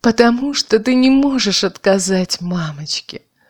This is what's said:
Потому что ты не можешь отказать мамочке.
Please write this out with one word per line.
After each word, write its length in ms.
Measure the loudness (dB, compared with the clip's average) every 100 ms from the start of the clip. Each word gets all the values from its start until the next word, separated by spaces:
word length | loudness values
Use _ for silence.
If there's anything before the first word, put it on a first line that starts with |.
Потому 540 | 0 4 2 2 -2
что 240 | -4 0 0
ты 160 | 2
не 160 | 2 4
можешь 540 | 4 2 0 -2 -2
отказать 760 | -4 -2 0 0 0 -2 -2 -6
мамочке. 840 | -6 -6 -6 -10 -10 -10 -12 -20 _ _